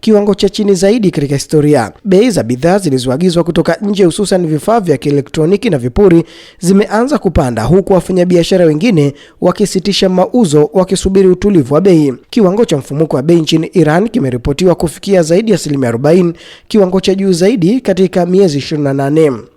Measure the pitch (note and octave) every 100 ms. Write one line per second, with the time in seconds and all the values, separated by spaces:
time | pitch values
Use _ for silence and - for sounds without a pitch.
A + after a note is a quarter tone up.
0 | - G#3+ G#3 G3 G3+ G3 G3+ F#3+ G3 A#3+
1 | G3 D#3 C#3+ C#3+ - D#3 D3 C#3+ G#2+ -
2 | G#3 F#3 B3 F#3+ A2 B2 D#3+ G3 F3+ C3
3 | B2 B2+ F#3 E3+ E3 E3 D#3+ E3 G3+ G3+
4 | F#3 D#3 G3 F#3+ E3+ D#3 - A#3 F3+ C3+
5 | D3 C#3+ C3+ - D#3 G3 A#3+ D3+ B2 D#3
6 | G3+ E3+ D#3+ - - - F3 F#3+ G#3 G#3
7 | B3 D4 F#3+ D#3+ C3+ A2+ A2 F3+ F3+ F#3+
8 | - F#3 F3 F3+ E3 F#3+ E3+ D3+ A3 F3+
9 | C#3+ C#3 - _ F3+ F3 G3+ F#3+ F3+ G3
10 | G3 F#3 F3+ B3 G3+ D3 D3 G3 F3+ F#3+
11 | F#3+ F#3+ F#3+ F3+ G3+ F#3+ B2+ C#3+ F#3+ E3+
12 | D3 B2 _ - F#3+ G3 A#3 D3 - C#3+
13 | D#3+ D#3+ D#3 E3+ D#3 D#3+ E3+ F#3+ D#3 D#3+
14 | A3+ - C3+ B2 C3 C#3 F#3 E3 E3+ -
15 | - G3 D#3 E3+ A3+ F#3 D3+ C#3 B2+ A#2
16 | C#3+ F3 F3 E3 - - _ A3 F#3 F#3
17 | F#3+ F#3+ G3 F3 F#3 A#3+ E3 B3+ - F#3
18 | F#3 F#3+ F3 F#3 G3 C#3+ B2+ D3+ C#3+ C#3
19 | C#3 D3+ D#3 A#2 F#2